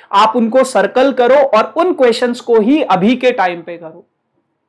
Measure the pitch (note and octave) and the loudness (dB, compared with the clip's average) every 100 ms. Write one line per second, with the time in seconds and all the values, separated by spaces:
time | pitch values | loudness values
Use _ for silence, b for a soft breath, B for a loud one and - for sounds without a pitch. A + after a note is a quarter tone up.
0 | B G3 C#4+ B3 A3+ B3+ C4+ G3+ - B3 | B 0 2 0 0 0 0 0 0 0
1 | C#4 B3 A#3+ C#4 C#4 - - D#4 F4+ D4+ | 0 2 2 2 2 0 0 -2 -2 2
2 | B3+ A3+ B3 A#3+ - A3+ G#3 D4+ C4+ F#3 | 0 0 -4 -6 0 0 2 0 0 0
3 | G3+ B3+ B3+ A#3+ F#3 F3 E3+ E3+ E3 E3+ | 0 0 -2 0 -4 -4 -12 -16 -18 -20
4 | _ _ _ _ _ _ | _ _ _ _ _ _